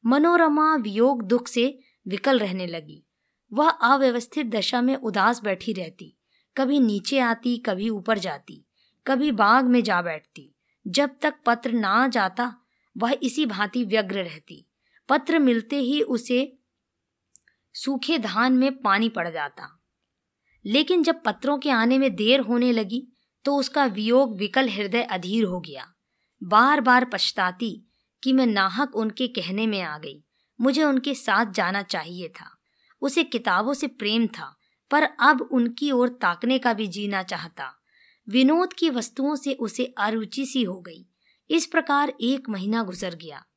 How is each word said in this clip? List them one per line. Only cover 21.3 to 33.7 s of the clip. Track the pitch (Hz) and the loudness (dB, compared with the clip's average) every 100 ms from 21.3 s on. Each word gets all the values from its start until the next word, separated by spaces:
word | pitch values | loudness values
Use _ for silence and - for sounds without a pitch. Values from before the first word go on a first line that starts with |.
| 208 247 285 | -2 -2 -2
के | 285 | 0
आने | 247 226 262 | 2 2 2
में | 269 185 | 2 0
देर | 214 269 | 2 2
होने | 214 240 247 | 2 0 2
लगी, | 240 220 240 269 _ _ _ | 0 -2 -6 -8 _ _ _
तो | - 285 | -2 0
उसका | 269 302 | 0 0
वियोग | 269 196 214 247 269 196 | 0 0 2 4 2 -2
विकल | 202 269 247 | -2 0 0
हृदय | 196 202 226 | -2 -2 -2
अधीर | - 185 175 220 | -2 -6 -2 0
हो | 208 180 | 0 -2
गया। | 156 135 - _ _ _ _ _ | -10 -16 -18 _ _ _ _ _
बार | 180 208 254 294 | 2 6 6 4
बार | 247 254 | 6 4
पछताती | 247 202 - - 185 185 233 - _ _ _ _ | 4 -2 -4 -2 -2 -2 -8 -8 _ _ _ _
कि | 262 | 0
मैं | 262 247 | 2 2
नाहक | 202 190 190 277 220 | 2 0 0 -4 -2
उनके | 220 214 254 | -4 -4 -6
कहने | 240 175 190 220 | -6 -6 -4 -2
में | 202 | -2
आ | 170 151 | -6 -10
गई, | 151 131 _ _ _ _ | -14 -18 _ _ _ _
मुझे | 240 277 | 0 2
उनके | 302 269 269 | 2 2 -2
साथ | 277 - 202 226 | -6 0 0 0
जाना | 190 180 196 | -2 -2 -2
चाहिए | 196 180 156 180 170 | -4 -8 -8 -12 -14
था। | - - _ _ _ _ _ | -14 -20 _ _ _ _ _
उसे | 277 277 | -2 0
किताबों | 302 233 220 185 220 | -2 -2 0 0 0